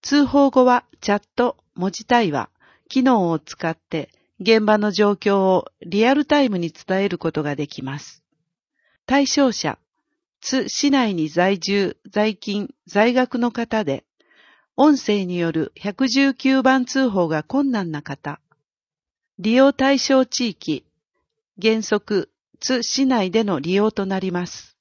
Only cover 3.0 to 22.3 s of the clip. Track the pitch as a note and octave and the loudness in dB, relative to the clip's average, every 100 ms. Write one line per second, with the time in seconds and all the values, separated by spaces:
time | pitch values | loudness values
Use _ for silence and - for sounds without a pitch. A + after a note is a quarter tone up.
3 | B3+ A#3 F3 D#3+ - - E3+ E3 _ D#3+ | 2 2 2 -2 -6 -8 -8 -8 _ -10
4 | - _ _ _ G3 A3 G#3+ G#3+ G#3 F3+ | -10 _ _ _ 2 2 4 2 2 2
5 | G#3 G3+ G#3 G3 F#3+ F#3 - _ E3+ G3 | 0 2 0 2 4 2 -2 _ -6 0
6 | A#3 C#4 C#4+ D4 C4 F#3+ E3+ - - F#3+ | 2 2 2 2 2 0 -6 -10 -6 -2
7 | G3 F3 E3 D#3 D3 C#3+ D3 - C3 C#3+ | -2 -2 -4 -4 -4 -6 -8 -8 -10 -10
8 | - - _ _ _ _ _ _ _ _ | -14 -20 _ _ _ _ _ _ _ _
9 | - C4+ C#4 - C4+ - D#3 - _ _ | -2 0 2 2 0 0 -6 -8 _ _
10 | _ _ _ _ - C4 G#3 - C#4+ C4+ | _ _ _ _ -6 -4 -4 -2 0 2
11 | A3+ F3+ D#3 F3 F#3 G3 D#3+ G3+ F#3+ - | 0 -2 -2 0 0 0 -2 -2 -2 -6
12 | - G#3 G#3+ G#3 - G#3 G3+ - _ G3+ | -8 -2 -2 -4 -8 -6 -8 -14 _ 0
13 | A3+ B3 B3+ B3 A#3+ A3+ A#3 A3 E3 C3+ | 2 2 0 -2 -4 -4 -4 -4 -4 -6
14 | _ _ _ _ _ _ _ - D4 C#4 | _ _ _ _ _ _ _ 2 4 4
15 | - G#3 F3+ F3+ E3 D#3+ D3 - G3+ G3 | 0 -2 -2 -2 -2 -2 -4 -6 -10 -4
16 | C4 B3 C#4 C4 C4 C4+ C4 C4 B3 C4+ | -2 2 0 0 2 2 4 2 0 -2
17 | C4 G3 E3+ D#3 D#3 C4 C#4 A3+ F3 D3+ | 0 0 0 -2 -2 -2 -2 -2 -4 -8
18 | - C#3+ D3 D3 _ _ _ _ _ _ | -10 -12 -12 -14 _ _ _ _ _ _
19 | _ _ _ - G3 B3 C4+ C#4 C4+ C#4 | _ _ _ -8 0 4 4 4 0 0
20 | - C4+ B3+ - A#3+ E3+ - D3 _ _ | 2 2 2 -4 -6 -6 -8 -8 _ _
21 | _ _ _ _ _ - A3 A3 G#3 G#3 | _ _ _ _ _ -4 -2 0 -2 -4
22 | - G3+ - | -2 -4 -4